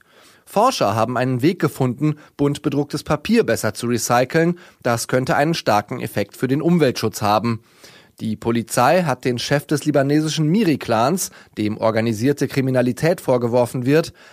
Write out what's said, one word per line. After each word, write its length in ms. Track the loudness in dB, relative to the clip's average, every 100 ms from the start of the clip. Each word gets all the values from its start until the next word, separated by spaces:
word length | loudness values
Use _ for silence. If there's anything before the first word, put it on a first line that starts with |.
| _ _ -20 _ -6
Forscher 500 | 0 2 2 0 0
haben 220 | 0 0
einen 260 | -2 2
Weg 160 | 0 0
gefunden, 560 | -2 0 -2 0 -2 -4 -10 -2
bunt 280 | -2 -2
bedrucktes 400 | -2 -2 -2 -6
Papier 400 | -4 -4 2 2
besser 320 | 2 0 -2 -4
zu 100 | -2
recyceln. 720 | -2 0 2 2 2 0 -2 -10 _
Das 260 | -2 -2 -2
könnte 280 | -2 0 0
einen 180 | 0
starken 480 | 0 0 0 0 -6
Effekt 340 | -6 -6 -6 -4
für 120 | -2
den 160 | 0
Umweltschutz 580 | 2 4 2 2 -4 -2
haben. 400 | 0 2 0 -4 -8 _ -20 -20 -20 -10
Die 160 | -6 -4
Polizei 680 | -2 -2 -2 2 4 4
hat 200 | 2 -2
den 140 | -2 -4
Chef 300 | -2 -2 0
des 180 | -2 0
libanesischen 600 | 0 2 2 0 0 2
Miri-Clans, 840 | 2 2 0 0 0 2 0 -4 -10 -14 -6
dem 200 | -4 0
organisierte 680 | 0 2 0 0 0 0 -2
Kriminalität 760 | -2 0 0 0 0 0 0
vorgeworfen 640 | 0 0 2 0 0 -2 0
wird, 280 | 0 0 -8 -20